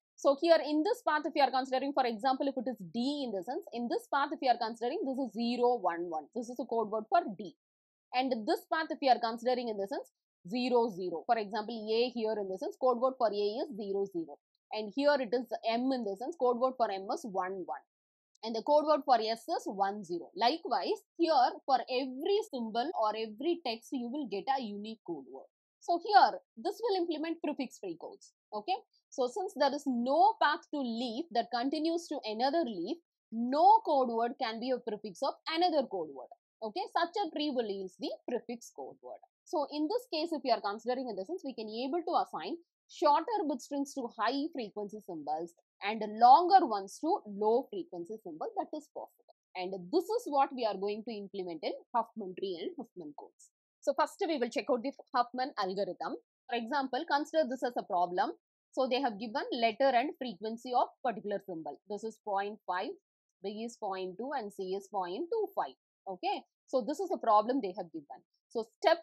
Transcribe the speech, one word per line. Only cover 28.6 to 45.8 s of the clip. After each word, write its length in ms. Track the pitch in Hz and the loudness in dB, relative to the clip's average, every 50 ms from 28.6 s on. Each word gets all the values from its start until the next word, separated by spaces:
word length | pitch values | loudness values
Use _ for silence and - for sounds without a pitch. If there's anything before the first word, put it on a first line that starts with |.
| 208 - 370 - - _ _ _ _ _ | -4 -4 -4 -4 -6 _ _ _ _ _
So 180 | - - 254 247 | -4 -2 -2 -2
since 240 | 240 415 370 392 - | -2 -4 -6 -4 0
there 180 | 262 294 277 254 | 2 2 2 2
is 80 | 294 - | 0 -2
no 480 | 277 254 233 240 254 277 320 359 427 440 - | -2 -2 0 0 2 4 6 6 6 6 4
path 200 | 330 285 302 339 - - - | 2 2 2 0 -2 -6 -6
to 80 | 294 | -4
leaf 460 | 269 240 226 226 262 247 214 247 339 - 208 | -4 -4 -4 -4 -4 -4 -4 -6 -6 -4 -2
that 180 | 240 226 - - | -2 -2 0 -2
continues 540 | 240 254 277 311 311 302 330 330 339 330 - | -2 -2 0 0 0 0 0 0 -2 -2 -6
to 100 | 311 269 - | -8 -6 -4
another 380 | 220 208 220 247 277 285 339 330 | -4 -2 0 2 2 4 2 0
leaf, 320 | 240 214 170 165 202 320 339 _ _ _ _ _ _ | 0 -2 -4 -4 -4 -6 -8 _ _ _ _ _ _
no 500 | 226 226 233 247 262 302 339 392 440 453 440 | -4 -4 -2 0 2 6 8 8 8 8 6
code 240 | 359 302 269 254 233 | 4 2 2 2 2
word 240 | 233 226 233 240 - - | 2 0 0 0 -2 -2
can 180 | 190 220 220 226 | -4 -4 -4 -4
be 120 | 220 262 | -2 -2
a 80 | 254 240 | -2 -2
prefix 420 | - 226 208 208 - 220 170 - - | -2 -4 -8 -6 -8 -10 -8 -4 -4
of 120 | 285 302 - _ - 320 | -4 -4 -4 _ -4 0
another 320 | 330 349 359 320 302 254 | 2 2 4 4 2 0
code 220 | - 196 190 160 156 139 | 0 -2 -6 -6 -6 -8
word. 160 | 131 120 - - - _ _ _ _ 220 | -12 -14 -16 -18 -20 _ _ _ _ -10
Okay. 180 | 220 202 339 427 - - | -8 -6 -6 -6 -2 0
Such 180 | 349 339 339 339 440 403 | 0 0 0 0 0 -2
a 40 | 311 - | -2 -2
tree 160 | 302 294 302 262 | -2 -2 0 0
will 140 | 254 233 208 | 0 0 -2
use 260 | 196 196 190 190 - - | -2 -4 -6 -8 -8 -8
the 120 | 208 320 - 605 _ - | -8 -8 -8 -8 _ -6
prefix 440 | 247 226 - - 240 240 - - - | -6 -6 -4 -6 -10 -10 -12 -14 -14
code 220 | - 135 - - - - | -14 -14 -14 -14 -16 -16
word. 160 | - - - - - _ _ _ | -16 -16 -16 -18 -20 _ _ _
So 220 | - - 320 285 - - | -4 -2 -2 -2 -2 -2
in 160 | 302 302 302 | -2 -2 0
this 180 | 427 494 494 - - | -2 -2 -4 -4 -4
case, 180 | 311 311 339 330 | -4 -4 -2 -4
if 100 | 277 - | -4 0
you 80 | 262 226 | 0 0
are 80 | 208 | 0
considering 480 | - 202 202 226 - 233 247 254 262 254 | 0 -2 -6 -4 -4 -4 -4 -4 -4 -6
in 60 | 208 | -6
the 80 | 185 190 | -8 -6
sense, 180 | 196 339 381 - | -6 -8 -8 -8
we 100 | 269 247 | -8 -8
can 140 | 240 220 214 | -8 -8 -8
able 340 | 214 226 254 277 277 349 320 | -6 -4 -4 -2 -2 -2 -2
to 200 | 370 320 226 247 | 0 0 0 0
assign 340 | - - 175 156 196 294 339 - _ _ _ _ _ | 0 -4 -8 -6 -6 -8 -8 -10 _ _ _ _ _
shorter 540 | - - 349 294 285 320 320 - 453 403 370 277 | -4 2 4 4 4 4 4 2 0 0 0 0
bit 120 | 294 240 | -2 -4
strings 320 | - - 285 277 277 277 - | -6 -6 -4 -4 -4 -4 -4
to 140 | 277 240 226 - - | -6 -8 -6 -4 -2
high 280 | 208 233 262 277 277 320 - | 0 0 0 0 -2 -4 -4
frequency 460 | 277 233 196 - 208 208 202 208 214 | -6 -8 -8 -8 -8 -8 -8 -10 -12
symbols 520 | - - 180 160 147 143 151 156 170 170 - _ _ _ _ - | -12 -10 -10 -8 -6 -4 -4 -4 -4 -6 -10 _ _ _ _ -8